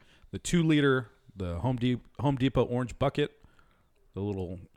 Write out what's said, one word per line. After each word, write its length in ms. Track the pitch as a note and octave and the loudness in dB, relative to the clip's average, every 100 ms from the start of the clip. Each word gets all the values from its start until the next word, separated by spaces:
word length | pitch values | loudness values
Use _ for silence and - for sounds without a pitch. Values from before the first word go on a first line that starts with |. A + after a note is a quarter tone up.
| _ _ - | _ _ -12
the 80 | G2 | -10
two 240 | - F3 | 0 2
liter, 480 | D#3+ D3+ C#3+ C3 A#2 _ _ F#2+ | 4 4 4 2 0 _ _ -8
the 200 | F2+ E2+ | -6 -2
Home 200 | B2 B2+ | -2 0
De-, 240 | B2 A#2+ - - | 0 -2 -6 -4
Home 160 | C#3+ C3 | -2 0
Depot 260 | C3 C3 | 0 2
orange 340 | A#2+ B2 B2 - | 0 -2 -4 -2
bucket, 340 | C#3 - D3 _ - _ _ _ _ _ _ | -2 0 -4 _ -20 _ _ _ _ _ _
the 60 | F#2+ | -8
little 380 | G#2 G2 F2 F2+ - | -6 -4 -6 -10 -14